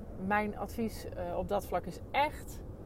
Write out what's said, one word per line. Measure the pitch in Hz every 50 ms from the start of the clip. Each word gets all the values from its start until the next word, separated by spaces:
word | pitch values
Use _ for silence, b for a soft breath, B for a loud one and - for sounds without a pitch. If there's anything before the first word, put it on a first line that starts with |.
| - - - - 190
mijn | 190 208 208 214 208 -
advies, | - - 220 - 233 226 214 - - - -
eh, | - - 180 175 170
op | 175 190
dat | 175 202 202 -
vlak | - 190 180 -
is | 185 165 - - -
echt | - 269 285 302 - - - - - - - - - - -